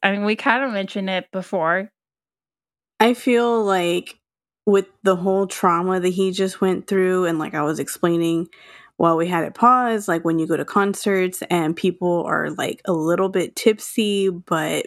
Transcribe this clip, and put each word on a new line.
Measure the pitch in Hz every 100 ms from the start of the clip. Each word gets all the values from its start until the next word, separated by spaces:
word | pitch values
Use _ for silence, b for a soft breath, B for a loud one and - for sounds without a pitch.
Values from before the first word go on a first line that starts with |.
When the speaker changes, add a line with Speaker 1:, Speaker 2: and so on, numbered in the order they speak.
Speaker 1:
I | 196
mean, | 202 208
we | 220
kind | - 240
of | 269
mentioned | 208 190 208 190
it | 185 175
before. | 190 175 190 160 180 208 _ _ _ _ _ _ _ _ _ _ -
Speaker 2:
I | 226
feel | 240 - 233 240 233
like | 208 185 175 180 - - _ _ _ _ -
with | 196 190 _
the | 196 180
whole | 190 190 190
trauma | - 185 170 185 185
that | 180
he | 185 190
just | 185 190 -
went | 190 185 -
through, | 196 185 185 175
and | 160
like | 156 156
I |
was | 151 151
explaining | 139 - 175 170 165 165 175 B B B B -
while | 170 165
we | 175
had | 170
it | 156
paused, | - 240 254 240 220 208
like, | 165
when | 165 165
you | 160
go | 151
to | 143
concerts | 202 202 196 208 190 185 185 -
and | 175 156 165
people | 185 175 175 175 165
are, | 160 156
like, | 156 - - -
a |
little | 165 156 175 190
bit | 190 165 -
tipsy, | 220 214 - - 208 202 190
but | 175 - 165 156 156